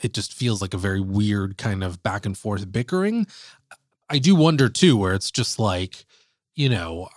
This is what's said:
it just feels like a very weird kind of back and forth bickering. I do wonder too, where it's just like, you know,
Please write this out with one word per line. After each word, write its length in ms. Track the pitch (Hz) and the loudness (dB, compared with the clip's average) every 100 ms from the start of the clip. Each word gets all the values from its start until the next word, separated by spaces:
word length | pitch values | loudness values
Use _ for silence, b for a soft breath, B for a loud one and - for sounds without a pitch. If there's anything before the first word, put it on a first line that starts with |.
it 120 | 117 | -6
just 200 | - 98 | -4 -8
feels 280 | - 123 104 | -4 -2 -2
like 120 | 98 | -4
a 40 | 95 | -4
very 220 | 98 95 | -2 -2
weird 580 | 95 98 104 101 98 95 | 0 0 0 0 -4 -4
kind 280 | 113 98 92 | -4 -4 -6
of 180 | 87 | -6
back 220 | - 98 101 | -6 -4 -6
and 120 | 95 | -8
forth 320 | 110 98 95 | -6 -6 -4
bickering. 580 | 104 123 185 196 233 208 B B B _ - _ _ - | -6 -4 -2 -2 -2 -4 B B B _ -20 _ _ -4
I 100 | 147 | 2
do 160 | 139 190 | 4 6
wonder 320 | 156 151 127 | 6 6 2
too, 300 | - 180 117 | 6 6 6
where 160 | 95 | 2
it's 180 | 98 - | 0 -2
just 260 | - 117 - | -4 -4 -2
like, 480 | 110 92 92 - _ b b b _ | 0 0 -4 -10 _ b b b _
you 140 | - 139 | -2 0
know, 400 | 107 82 82 92 | 0 -4 -10 -12